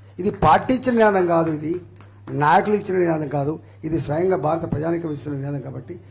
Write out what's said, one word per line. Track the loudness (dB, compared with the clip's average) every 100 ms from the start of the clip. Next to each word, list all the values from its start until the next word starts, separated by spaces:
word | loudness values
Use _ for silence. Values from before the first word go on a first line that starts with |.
| -20 -6
ఇది | -4
పార్టీ | 2 4 4 4
ఇచ్చిన | -2 2 4
నినాదం | 4 4 2
కాదు, | 2 2
ఇది | -2 -4 -6 -10 -20 -20 -20 -8
నాయకులు | 0 4 4 4 0
ఇచ్చిన | 0 0
నినాదం | 2 0 -2
కాదు, | -2 -2 -4 -10 -12
ఇది | -6 -4
స్వయంగా | -2 -2 0 0
భారత | 0 -2 -2
ప్రజానీకం | -4 -2 -4 -4
ఇస్తున్న | -8 -8 -8
నినాదం. | -6 -8
కాబట్టి | -8 -12 -14 -16 -18